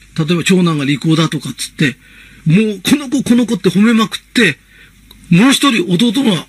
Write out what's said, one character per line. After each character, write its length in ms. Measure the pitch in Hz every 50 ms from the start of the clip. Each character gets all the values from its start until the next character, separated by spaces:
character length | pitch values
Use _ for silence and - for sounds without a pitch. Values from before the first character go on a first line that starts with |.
| - - - -
例 80 | 160 147
え 40 | 175
ば 100 | 170 147
長 200 | - 190 185 180
男 140 | 170 160 147
が 60 | 139
利 140 | 131 147 -
口 160 | - 160 160
だ 120 | 151 165 151
と 100 | - 143
か 120 | - 135
っ 40 | 123
つ 160 | - - -
っ 20 | -
て、 240 | - 165 127 117 - _ - - - - - - - -
も 300 | 156 156 196 220 214 208
う 60 | 190 -
こ 140 | - -
の 120 | 294 302 247
子 140 | 269 269 190
こ 140 | - 240
の 100 | 240 247
子 80 | 202 233
っ 40 | 175
て 100 | - 190
褒 140 | - 190 208
め 100 | 233 233
ま 160 | 220 220 208
く 80 | -
っ 40 | -
て、 380 | - _ - - 226 170 135 - _ _ _ - - - _ _ _ - - - - -
も 200 | 170 170 220 277
う 20 | 262
一 180 | - - 277
人 140 | 233 202 175
弟 400 | 190 175 170 233 240 196 277 269
の 80 | 226 190
は、 140 | 147 -